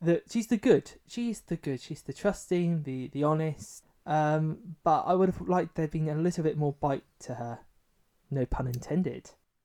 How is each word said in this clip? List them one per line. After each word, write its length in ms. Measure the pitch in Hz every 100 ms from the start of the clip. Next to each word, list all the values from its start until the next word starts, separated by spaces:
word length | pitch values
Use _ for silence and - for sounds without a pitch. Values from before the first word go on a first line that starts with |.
that 300 | 170 170 -
she's 160 | 233 214
the 100 | 226
good, 340 | 262 143 - - -
she's 340 | - 240 208
the 140 | - 170
good, 240 | 151 131
she's 200 | - 151
the 100 | -
trusting, 720 | - 202 185 - 180 170 165
the, 240 | 143 131 127
the 160 | 139
honest. 600 | 147 156 160 147 - - _ _ -
Um, 680 | 151 151 156 156 156 - 160
but 180 | 170 151
I 120 | - 185
would 140 | 190
have 120 | -
liked 340 | 180 180 170 -
there 120 | 156
being 220 | 160 156
a 60 | 151
little 280 | 170 175
bit 140 | 156 147
more 160 | 147
bite 320 | 139 147 139 - -
to 140 | - 120
her. 240 | 120 117 - _ _ _ _ _ -
No 140 | 135 127
pun 220 | - 131
intended. 640 | 123 - 160 165 - - - _ _